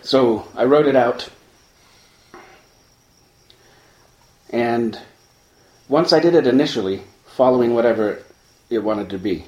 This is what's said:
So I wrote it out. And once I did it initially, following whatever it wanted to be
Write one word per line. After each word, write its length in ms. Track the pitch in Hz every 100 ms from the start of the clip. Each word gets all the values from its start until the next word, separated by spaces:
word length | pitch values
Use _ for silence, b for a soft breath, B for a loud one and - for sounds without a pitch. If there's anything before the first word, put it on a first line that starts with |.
So 460 | - 135 120 107 -
I 100 | -
wrote 200 | 123 147 147
it 80 |
out. 340 | 131 123 - - - _ _ _ _ _ _ _ _ _ - - - _ _ _ _ _ _ _ _ _ b b b b b b b b _ -
And 500 | 117 120 117 117 - - _ _ _ _ b b b -
once 240 | 143 175
I 80 | 160
did 160 | 170
it 120 | 170 131
initially, 540 | 131 147 120 95 95 - _
following 480 | _ - 127 127 120
whatever 480 | 117 117 110 104 - - _ _ _ _
it 100 | 113
wanted 300 | 104 107 90
to 60 | 98
be 280 | 98 87